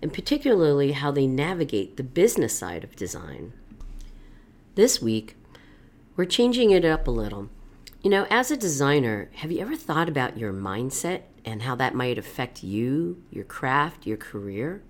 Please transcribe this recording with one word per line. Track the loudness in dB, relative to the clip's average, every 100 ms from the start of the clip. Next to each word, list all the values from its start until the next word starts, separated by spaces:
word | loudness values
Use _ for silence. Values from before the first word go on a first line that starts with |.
and | -6
particularly | -6 -2 0 4 6 6 6 4
how | 2 0
they | 2 2
navigate | 2 0 0 0 0 -4 -6
the |
business | -6 4 4 4 0
side | -2 -6 -10
of | -12
design. | -10 -10 -10 -12 -14 -14 -16 -20 -16 -14 -14 -16 -18 -20 -20 -20 -20 -12 4
This | 4 4
week, | 0 -2 -4 -20 -20 -20 -20 -20 -20 -20 -16 -4
we're | -2
changing | 4 4 6 6
it | 6
up | 6 2 0
a |
little. | 0 -2 -6 -12 -16 -20 -20 -20 -4
You | 2
know, | 2 4
as | 2 2
a | 0
designer, | -2 2 4 4 2 -2 -6 -10
have | -6
you | -4
ever | -4 -6
thought | -4 -2 0
about | 0 -2 -4
your | -6
mindset | -4 -4 -4 -4 -4 -4 -6 -8 -16 -10
and | -8
how | -6 -2
that | -2 0
might | -2 -2
affect | -6 -8 -8 -8 -6
you, | -2 0 0 -2 -6 -12
your | -14 -12
craft, | -6 0 0 0 -4 -8
your | -8
career? | -8 -10 -8 -6 -6 -8 -14